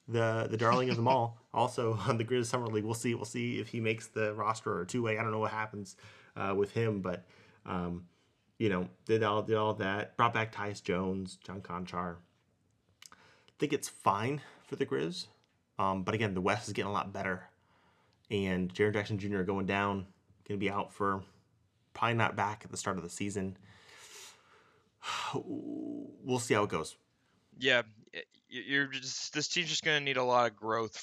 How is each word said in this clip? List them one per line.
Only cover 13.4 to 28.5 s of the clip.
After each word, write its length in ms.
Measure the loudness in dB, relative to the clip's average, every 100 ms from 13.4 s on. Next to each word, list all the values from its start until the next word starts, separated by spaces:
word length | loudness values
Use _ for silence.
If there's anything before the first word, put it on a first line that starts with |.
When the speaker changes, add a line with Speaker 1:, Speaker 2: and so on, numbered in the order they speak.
| -20 -4
Speaker 1:
think 120 | -2
it's 160 | -2 -4
fine 540 | 0 2 2 0 -2 -8 -20 -12
for 100 | -4
the 100 | -2
Grizz. 420 | 0 -2 -4 -12 _ _ _ _ -2
Um, 240 | 0 2
but 100 | 0
again, 200 | 0 0
the 80 | 2
West 260 | 2 2 0
is 60 |
getting 160 | -4 -2
a 40 |
lot 200 | -2 -2
better. 300 | -4 -4 -4 -8 _ _ _ _ _ _ _ _
And 440 | -2 2 0 0
Jaren 200 | 2 2
Jackson 240 | 2 0 -2
Junior 260 | -2 0
going 220 | 0 0 0
down, 420 | 2 2 -2 -6 _ _ _ -8
gonna 100 | -4
be 120 | -2
out 220 | -2 -6
for 320 | -2 0 0 -6 -20 _ _ _ _ _ -2
probably 180 | 0 4
not 200 | 2 2
back 260 | -2 -2
at 80 | -10
the 60 | -6
start 200 | -4 -4
of 60 |
the 60 | -6
season. 480 | -6 -4 -2 -4 -8 -18 -20 -20 -20 -20 -20 -20 -20 _ -20 _ _ _ _
<sighs> 300 | -6 -4 -4
We'll 1080 | -6 -6 -8 -6 -8 -8 -8 -12 -10 -2 -2
see 140 | 4
how 100 | 4
it 60 | 4
goes. 260 | 0 -4 -10 _ _ _ _ _ 0
Speaker 2:
Yeah, 260 | 4 4 2 -10 -16
y-, 80 | -16 -16 _ _